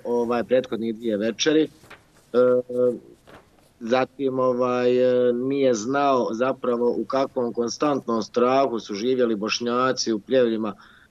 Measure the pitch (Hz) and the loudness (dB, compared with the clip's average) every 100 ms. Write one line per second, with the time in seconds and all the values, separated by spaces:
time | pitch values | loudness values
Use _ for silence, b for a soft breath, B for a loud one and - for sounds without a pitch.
0 | 117 120 117 120 107 127 - 110 113 110 | -4 -2 0 -2 0 0 0 -6 -6 -4
1 | 117 104 110 107 151 151 147 - - - | -2 -2 -2 -2 2 2 0 -4 -20 -20
2 | _ _ _ 120 127 123 - 123 123 113 | _ _ _ 2 4 2 0 0 0 0
3 | 58 - - - _ _ _ - 117 127 | -10 -20 -20 -20 _ _ _ -10 -2 0
4 | 131 - 135 131 127 123 123 123 123 123 | 0 -2 -4 0 0 2 0 2 2 4
5 | 127 123 123 120 131 139 135 117 113 143 | 4 4 2 0 -2 0 2 2 0 0
6 | 143 131 101 110 127 127 123 117 120 113 | 2 2 0 -2 -2 -2 -2 0 0 -2
7 | 113 135 135 135 120 110 117 - 151 135 | -2 -2 -2 -2 -4 -2 -4 -2 -2 -2
8 | - 113 101 123 123 135 135 117 - 101 | -2 -4 -2 0 2 2 2 -2 -8 -6
9 | 120 127 120 107 104 - 120 120 131 123 | -2 0 0 -2 -4 -4 -2 0 0 -2
10 | - 107 - 131 120 110 110 - B B | -2 -4 0 2 2 0 -6 -8 B B
11 | B | B